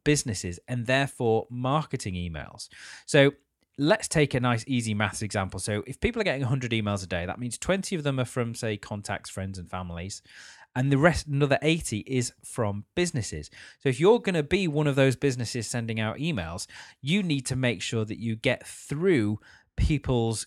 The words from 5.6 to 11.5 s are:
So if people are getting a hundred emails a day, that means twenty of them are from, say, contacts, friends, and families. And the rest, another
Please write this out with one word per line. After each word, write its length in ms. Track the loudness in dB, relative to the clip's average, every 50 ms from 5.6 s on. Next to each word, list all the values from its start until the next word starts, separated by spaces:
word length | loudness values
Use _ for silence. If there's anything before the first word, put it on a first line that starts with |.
So 240 | -4 -2 -2 -2 -4
if 140 | -6 -8 -2
people 200 | -2 -2 0 0 0
are 20 |
getting 200 | 0 0 0 0
a 40 | 0
hundred 220 | 0 -2 0 0
emails 340 | 0 0 0 0 -2 -2 -2
a 20 |
day, 200 | -4 -4 -4 -4
that 120 | -4 -6 -6
means 200 | -6 -8 -6 -6
twenty 360 | -2 0 0 0 0 -4 -4
of 100 | -2 -2
them 140 | -2 0 0
are 60 | -2
from, 300 | -2 -2 -2 -2 -2 -4
say, 240 | -4 -4 -4 -4 -4
contacts, 500 | -6 -8 -8 -8 -4 -6 -6 -6 -6 -10
friends, 300 | -8 -8 -6 -6 -6 -10
and 100 | -10 -8
families. 540 | -8 -8 -8 -8 -8 -8 -8 -10 -10 -12 -16 -20 -20 -20 -20 -20 -20 -20 -20 _ _
And 160 | -2 2 2
the 60 | 4
rest, 300 | 6 6 6 6 4 0
another 320 | -2 0 2 4 4